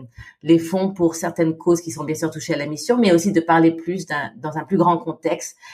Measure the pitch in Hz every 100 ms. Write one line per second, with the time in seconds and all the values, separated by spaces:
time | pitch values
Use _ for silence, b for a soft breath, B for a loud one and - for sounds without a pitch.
0 | 123 B B B 147 165 165 185 196 196
1 | 170 165 175 170 160 160 180 170 165 156
2 | 151 156 160 156 160 147 147 151 - 240
3 | 208 170 190 165 165 165 165 160 175 185
4 | - 147 135 113 156 156 151 190 180 160
5 | 165 - 156 170 - - B